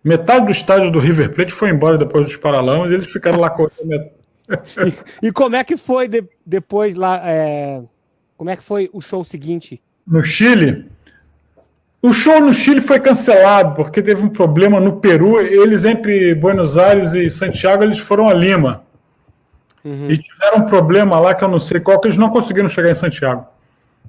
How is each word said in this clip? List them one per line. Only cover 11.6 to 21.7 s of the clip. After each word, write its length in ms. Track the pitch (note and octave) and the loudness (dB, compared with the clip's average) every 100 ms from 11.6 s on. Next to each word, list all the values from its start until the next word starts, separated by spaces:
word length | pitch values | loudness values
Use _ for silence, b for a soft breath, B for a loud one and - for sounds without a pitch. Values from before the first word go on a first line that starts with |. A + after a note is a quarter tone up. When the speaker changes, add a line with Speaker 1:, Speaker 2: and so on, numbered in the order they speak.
| _ _ _ _ | _ _ _ _
Speaker 1:
O 100 | B3 | 0
show 300 | A#3 D4+ D#4 | 2 4 4
no 120 | D4 | 4
Chile 280 | - - C#4 | 2 2 0
foi 180 | - C4+ | 2 2
cancelado 760 | C4+ B3+ - G3 F#3+ G3+ E3+ D3 | 2 0 4 4 6 4 2 -2
porque 260 | D3+ - | -6 -2
teve 200 | G3+ G3+ | -2 0
um 60 | G#3 | -2
problema 500 | - F3 D3+ G3+ G3+ | 0 0 2 2 2
no 160 | G3 G3+ | 0 0
Peru. 400 | G3+ E3 F#3 A3+ | 2 2 4 2
Eles, 460 | F#3 G3 G#3+ G#3 G#3 | 2 4 4 2 0
entre 500 | A3+ G#3+ G3+ F3+ D#3+ | -2 -2 0 2 0
Buenos 420 | F3 G3 D#3+ D3+ | 0 0 0 2
Aires 360 | F#3+ G3+ F3 | 4 2 0
e 160 | F3+ E3+ | -2 -4
Santiago, 520 | - F#3+ - F#3 G3+ | -4 -8 -4 0 2
eles 160 | G#3+ G#3 | 0 -2
foram 280 | - G3+ A3 | -2 0 2
a 60 | |
Lima. 500 | F3+ F3+ F#3+ C3+ G#2+ _ _ _ _ _ _ _ _ _ _ D3+ | 2 2 0 0 -4 _ _ _ _ _ _ _ _ _ _ -16
Speaker 2:
Uhum. 240 | C#3 C#3+ | -12 -6
Speaker 1:
E 60 | D#3 | -6
tiveram 400 | - - G3+ G#3 | -6 -4 0 0
um 80 | G#3+ | 2
problema 520 | G3 D#3+ F#3+ G3+ E3 | 2 2 2 2 2
lá 160 | F3 | 2
que 100 | F#3 F#3+ | 0 -2
eu 20 | |
não 100 | F3 | -2
sei 200 | - | -2